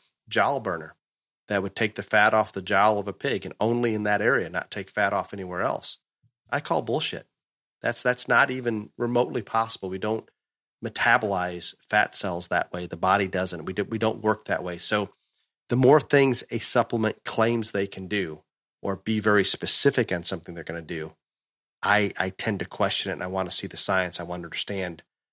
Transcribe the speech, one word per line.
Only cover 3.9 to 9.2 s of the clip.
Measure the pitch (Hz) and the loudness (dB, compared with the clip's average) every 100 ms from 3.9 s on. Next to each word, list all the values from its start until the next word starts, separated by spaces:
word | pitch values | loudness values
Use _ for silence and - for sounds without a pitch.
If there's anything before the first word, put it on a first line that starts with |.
in | 107 | 0
that | 104 101 | 0 2
area, | 110 135 107 | 2 2 0
not | 90 - | -6 -6
take | 104 92 | -8 -8
fat | - 101 | -2 0
off | 98 92 | 0 -2
anywhere | 101 92 90 | -8 -8 -4
else. | 110 - - - _ _ _ _ _ | -2 -2 -6 -10 _ _ _ _ _
I | 143 | -6
call | - 160 | -2 -2
bullshit. | 113 135 151 - - _ _ _ _ _ | 0 -2 -2 -6 -12 _ _ _ _ _
That's, | 117 120 | -4 -2
that's | 127 123 - | 0 0 2
not | 123 135 | 4 4
even | 131 120 110 107 - | 0 -2 -4 -6 -6
remotely | 120 123 | 0 2